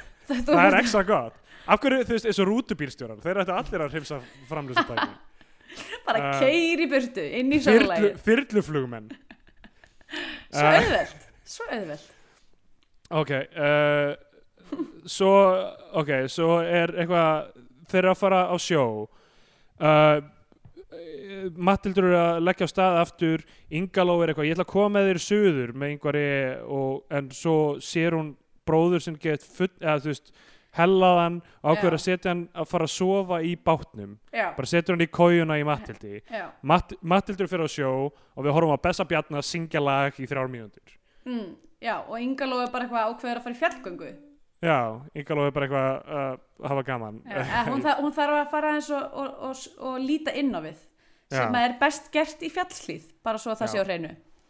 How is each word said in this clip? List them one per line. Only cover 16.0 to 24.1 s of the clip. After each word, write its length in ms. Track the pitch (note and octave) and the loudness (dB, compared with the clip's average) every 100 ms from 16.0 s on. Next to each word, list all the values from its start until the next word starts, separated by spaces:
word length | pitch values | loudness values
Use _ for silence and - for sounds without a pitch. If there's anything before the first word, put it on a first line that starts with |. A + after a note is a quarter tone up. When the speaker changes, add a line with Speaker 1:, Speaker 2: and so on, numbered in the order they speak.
| D3 C3+ C3 | 0 0 -2
Speaker 2:
svo 320 | - E3 E3+ | 0 2 2
er 300 | E3+ E3+ E3+ | 2 0 0
eitthvað, 560 | F3 E3 E3+ D#3+ D#3 - - A#2+ - E3+ | -2 0 2 4 2 -4 -14 -20 -20 -2
þeir 120 | F#3 | 2
eru 120 | F#3 | 2
að 80 | F#3 | 2
fara 220 | G3 F#3 F3+ | 4 4 2
á 100 | F3 | -2
sjó. 260 | - D#3+ A#2+ G#2+ G#2+ _ _ _ _ _ _ - | 0 2 2 -2 -8 _ _ _ _ _ _ 0
Eh, 400 | D#3 D3+ D3+ D3+ D3 _ _ _ - - F#4+ - E3+ - G3 G3 F#3+ E3 | 4 6 6 4 -2 _ _ _ -20 -20 -20 -20 -16 -16 -14 -10 -10 -2
Matthildur 500 | F3+ G3 G3+ F#3 F#3 | 0 0 0 2 4
er 80 | F3+ | 4
að 260 | E3+ E3+ E3+ | 2 2 0
leggja 200 | F#3 F3+ | 0 -2
af 60 | |
stað 260 | - F#3 E3+ | 2 2 4
aftur, 420 | E3+ - E3 D#3+ - - - | 0 0 0 0 -4 -20 -10
Inga 340 | D#3 F#3 F#3+ | -6 -2 0
Lóa 160 | F3+ | 2